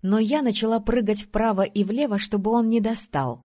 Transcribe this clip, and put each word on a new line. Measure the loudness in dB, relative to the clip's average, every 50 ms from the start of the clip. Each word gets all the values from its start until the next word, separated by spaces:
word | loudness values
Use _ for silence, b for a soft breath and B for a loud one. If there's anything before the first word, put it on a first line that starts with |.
но | 2 2 2 2
я | 2 2 0 0
начала | 0 0 0 0 0 0 0 0
прыгать | 0 0 0 0 2 0 0 -2 -2
вправо | -4 -2 0 0 0 2 0 0
и | 0 0 -2 -2
влево, | 0 0 -2 -2 0 0 -2
чтобы | -2 -2 -2 -2 0 2
он | 2 2 2 2
не | 2 2
достал. | 0 0 -2 -2 -4 -2 -2 -2 -2 -2 -6 -8 _ _